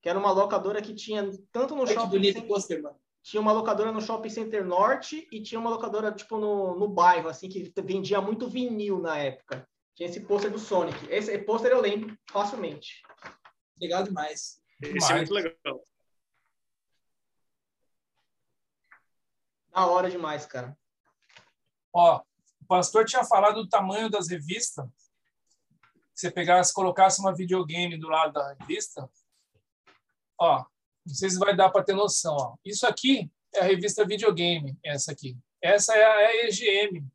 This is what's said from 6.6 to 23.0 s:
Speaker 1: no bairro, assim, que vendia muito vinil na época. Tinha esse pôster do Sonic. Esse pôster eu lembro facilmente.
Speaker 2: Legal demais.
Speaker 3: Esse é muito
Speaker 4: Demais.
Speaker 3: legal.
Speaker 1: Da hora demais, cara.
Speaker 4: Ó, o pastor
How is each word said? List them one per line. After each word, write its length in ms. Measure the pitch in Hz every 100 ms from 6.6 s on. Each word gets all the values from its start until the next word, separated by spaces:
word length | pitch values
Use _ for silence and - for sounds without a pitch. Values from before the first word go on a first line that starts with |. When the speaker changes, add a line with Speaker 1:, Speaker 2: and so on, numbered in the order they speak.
| 185 175
Speaker 1:
no 120 | 208
bairro, 400 | 185 180 170 160
assim, 180 | - 190
que 240 | 185 180 -
vendia 380 | 175 190 170 202
muito 300 | 190 226 240
vinil 500 | 254 247 214 208 185
na 180 | 165 151
época. 480 | 139 131 _ 135 - _ _ _
Tinha 140 | 175
esse 100 | 190
pôster 320 | - 202 208
do 80 | -
Sonic. 380 | - 185 165 - -
Esse 280 | 190 214 202
pôster 340 | 214 226 247
eu 80 | 254
lembro 380 | 202 208 220 - -
facilmente. 720 | 202 208 233 170 143 - - _ - - - - _ _ _
Speaker 2:
Legal 240 | 175 175
demais. 560 | 196 175 151 151 - - _ _
Speaker 3:
Esse 280 | 143 185 147
é 60 | -
muito 120 | -
Speaker 4:
Demais. 160 | 202 165 -
Speaker 3:
legal. 220 | 143 139 _ _ _ _ _ _ _ _ _ _ _ _ _ _ _ _ _ _ _ _ _ _ _ _ _ _ _ _ _ _ _ - _ _ _ _ _ _ _
Speaker 1:
Da 160 | 185 180
hora 220 | 180 185
demais, 360 | 180 160 147 -
cara. 320 | 131 123 143 _ _ _ _ _ - _ _ _ _ _ 175
Speaker 4:
Ó, 220 | 170 147 - _ _ _
o 40 | -
pastor 380 | 180 175 220